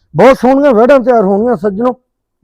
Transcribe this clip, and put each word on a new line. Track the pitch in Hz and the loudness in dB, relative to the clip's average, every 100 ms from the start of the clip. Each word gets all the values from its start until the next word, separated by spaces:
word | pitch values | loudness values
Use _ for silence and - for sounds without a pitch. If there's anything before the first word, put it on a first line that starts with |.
| _ | _
ਬਹੁਤ | 147 233 262 | 0 2 2
ਸੋਹਣੀਆਂ | 247 269 285 | 0 0 0
ਵੈੜਾਂ | 214 247 277 | 2 2 2
ਤਿਆਰ | 233 233 | 2 0
ਹੋਣਗੀਆਂ | 190 202 240 208 | 0 -2 -2 -4
ਸੱਜਣੋ। | 208 190 247 254 _ _ _ _ | -6 -4 -6 -6 _ _ _ _